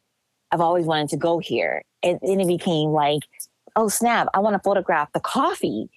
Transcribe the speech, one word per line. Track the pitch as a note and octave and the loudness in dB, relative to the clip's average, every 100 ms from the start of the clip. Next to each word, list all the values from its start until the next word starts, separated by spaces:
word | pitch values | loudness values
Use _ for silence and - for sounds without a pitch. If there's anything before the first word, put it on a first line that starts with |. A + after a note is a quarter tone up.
| _ _ _ _ _ | _ _ _ _ _
I've | E3+ | 0
always | E3 F3 | 2 2
wanted | D#3+ D#3 D3 | 0 0 -2
to | D3+ | -2
go | E3+ E3+ | 0 0
here." | - A#2 D#2+ C#2+ - _ | -2 -2 -2 -4 -10 _
And | F3+ F3 | -2 0
then | E3 G3 | 0 2
it | F3+ | 2
became | F3 F#3+ D#3 D3+ | 0 0 0 2
like, | D3+ C#3+ D3+ - - - _ - G#3 | 2 2 0 -4 -14 -20 _ -4 0
"Oh, | G#3+ | 0
snap, | - A#3 A3 D3+ | 2 2 2 2
I | F#3+ | 2
wanna | G#3+ G3+ | 2 2
photograph | G3 G3+ F3+ D#3+ D3 | 2 0 2 0 -2
the | D#3 | -4
coffee | - B3 D#4+ F#4+ D#3+ G#2+ - | -4 -2 0 -2 -4 -4 -8